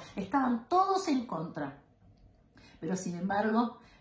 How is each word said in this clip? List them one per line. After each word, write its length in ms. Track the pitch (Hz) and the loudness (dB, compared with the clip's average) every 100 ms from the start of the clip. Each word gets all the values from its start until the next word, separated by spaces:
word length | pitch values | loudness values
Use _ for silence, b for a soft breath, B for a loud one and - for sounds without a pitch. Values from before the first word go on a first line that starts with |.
| B 196 | B -8
estaban 520 | - 277 254 233 - | -2 0 2 0 2
todos 400 | 359 392 381 349 | 4 4 2 2
en 200 | 262 226 | 0 0
contra. 520 | 160 165 156 143 139 - _ - - - - _ - B B | -6 -6 -6 -8 -10 -20 _ -20 -20 -20 -20 _ -20 B B
Pero 160 | 165 185 | -6 -4
sin 200 | 180 170 | -4 -4
embargo, 640 | 190 202 220 226 233 B B B | 0 0 2 2 2 B B B